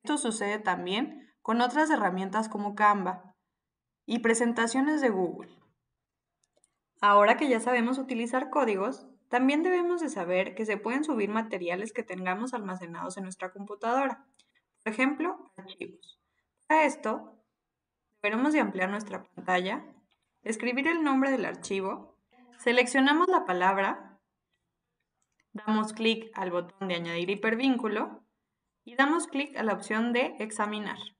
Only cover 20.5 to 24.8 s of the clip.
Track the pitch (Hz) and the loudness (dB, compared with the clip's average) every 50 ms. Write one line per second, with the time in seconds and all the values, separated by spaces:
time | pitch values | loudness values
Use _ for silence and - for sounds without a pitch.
20.5 | 226 220 - 247 247 262 277 320 339 330 311 285 269 262 269 277 269 247 185 165 | -6 -4 -4 -2 -2 0 0 0 2 2 2 2 4 4 4 2 2 0 -2 -4
21.5 | 180 - - - 196 190 190 190 175 - - - _ _ _ _ _ _ - _ | -6 -8 -6 -4 -4 -2 -2 -4 -6 -8 -12 -20 _ _ _ _ _ _ -20 _
22.5 | - - - 240 233 254 254 247 - 277 262 277 294 320 349 370 370 320 - - | -20 -2 0 2 4 4 4 4 4 4 6 6 6 4 4 4 4 2 2 0
23.5 | - 180 180 190 190 196 196 208 320 - - - - _ _ _ _ _ _ _ | 0 2 4 4 4 2 0 -2 -2 -6 -10 -20 -20 _ _ _ _ _ _ _
24.5 | _ _ _ _ _ _ | _ _ _ _ _ _